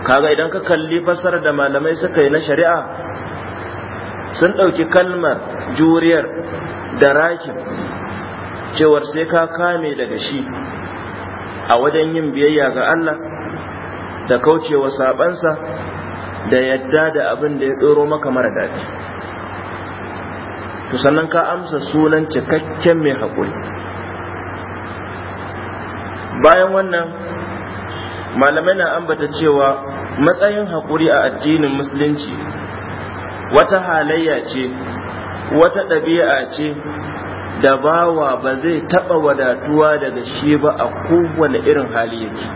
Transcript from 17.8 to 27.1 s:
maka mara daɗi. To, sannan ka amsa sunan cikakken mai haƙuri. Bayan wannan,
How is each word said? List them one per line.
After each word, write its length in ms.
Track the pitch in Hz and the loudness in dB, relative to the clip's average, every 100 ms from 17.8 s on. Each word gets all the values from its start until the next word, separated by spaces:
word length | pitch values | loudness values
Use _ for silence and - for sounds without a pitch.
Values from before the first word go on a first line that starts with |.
| 139 147 147 | 4 4 4
maka 240 | 151 147 | 0 0
mara 200 | 127 117 | 0 0
daɗi. 320 | 101 92 - - - - - - - - - - - - - - - - - - - - - | 0 -4 -6 -10 -10 -12 -12 -12 -12 -12 -12 -12 -12 -12 -12 -12 -10 -10 -12 -12 -12 -12 -12
To, 140 | - 127 | -8 0
sannan 280 | 135 151 160 | 2 2 2
ka 140 | 170 | 0
amsa 380 | 165 180 180 151 | 0 -2 -4 -6
sunan 480 | - 151 156 156 156 | -2 2 4 4 2
cikakken 720 | 131 - 156 - - 175 165 | -2 0 -2 -2 0 2 4
mai 140 | 151 127 | 2 0
haƙuri. 360 | 107 92 101 - - - - - - - - - - - - - - - - - - - - - - - - - - - - 101 | -4 -2 -4 -4 -10 -10 -10 -10 -10 -10 -10 -10 -10 -10 -12 -12 -12 -12 -12 -10 -10 -10 -10 -10 -10 -10 -10 -10 -10 -10 -8 4
Bayan 340 | 143 180 185 | 6 8 6
wannan, 380 | 190 190 175 165 | 4 2 0 -2